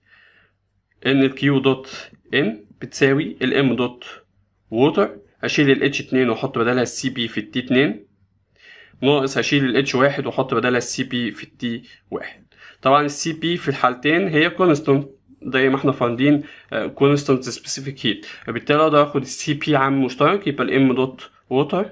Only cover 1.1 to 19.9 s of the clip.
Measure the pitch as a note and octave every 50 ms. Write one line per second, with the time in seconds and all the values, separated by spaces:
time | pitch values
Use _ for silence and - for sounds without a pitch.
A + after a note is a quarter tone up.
1.1 | C#3 C3+ C3+ C3 C3+ - C#3 C#3+ C#3 C3+ C3+ C3+ C3 C3+ - - - - - -
2.1 | - _ _ - - C3+ E3 G#3+ A#3 - - _ - - B2+ - - - C#3+ C3+
3.1 | C#3 D3 E3 - - - C3 B2+ - D3 C#3+ B2 A#2 B2 B2 A#2 - - - -
4.1 | - - _ _ _ _ _ _ _ _ _ - A2 A2+ C3+ E3 D#3+ G3 G#3 -
5.1 | - - - _ _ - - A#2+ - D#3+ D3 C#3 C3 - - C#3 - - - -
6.1 | C3 C3 C3 A#2 A2 - C#3 C#3 - A#2 A2+ A#2+ B2+ B2+ A#2+ A#2 - - - B2+
7.1 | A#2+ B2 A#2 A2+ - A2+ G#2 - - B2 B2 - B2+ C3 C#3+ F#3 - - - _
8.1 | _ _ _ _ _ _ _ _ _ _ _ - - - - _ _ - B2+ C3+
9.1 | D3 C#3+ C3 C3+ - C3 A2+ - D3 C#3+ C3+ B2+ G#2+ C3+ C#3 - - B2 C3+ C#3+
10.1 | C#3+ D3+ C3+ A#2+ - - C3 - C3 A2+ A#2+ B2 B2+ A#2+ A#2+ - - - B2+ -
11.1 | B2+ A#2+ A#2+ G#2 G#2 - - - _ - B2 A#2 A2+ A#2+ - - - _ _ -
12.1 | G2 - - - - _ _ _ _ _ - - - _ - C3 C#3 D3 D3 C#3+
13.1 | C#3+ - - E3 D#3 D#3 D#3+ E3 F3 F3 - C#3+ C3+ - - B2 B2 B2+ - D3
14.1 | D#3+ E3+ D3+ C#3 C3 D3 D#3+ F3 E3+ - F#3 F3 D3 C#3+ - D3 C#3 C#3+ C#3+ -
15.1 | - _ _ _ - _ - C3 B2+ C3 C3+ C3 C3+ C3+ - C#3 C3+ - B2+ A#2
16.1 | A#2 A#2+ C3+ D3 D3 C#3+ C#3+ - - - _ - - A2 G#2 - - - C#3+ C#3+
17.1 | D3 C#3+ C#3+ - C3+ A#2+ A#2+ A#2+ A2+ - - - - C#3+ C3+ C#3 C3+ - - A#2
18.1 | G2 G2+ - - - - - A#2 A2+ A#2+ - - D3 D3+ D#3 D#3 D3 D3 D3 D3
19.1 | - C#3 B2+ - - - - D#3 C#3+ C#3+ - D3+ D3 C3+ C3+ C3+